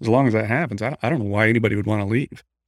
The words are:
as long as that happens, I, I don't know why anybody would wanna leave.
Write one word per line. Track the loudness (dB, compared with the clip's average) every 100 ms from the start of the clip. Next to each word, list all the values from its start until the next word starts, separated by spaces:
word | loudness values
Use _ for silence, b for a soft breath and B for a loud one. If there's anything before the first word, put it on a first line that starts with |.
as | 2
long | 2 4
as |
that | 2 0
happens, | -2 -2 -4
I, | -6 -4
I | -4
don't | -2
know | -2
why | 2 2
anybody | 2 2 0
would | 0
wanna | -2 0
leave. | -2 -4 -10 _ _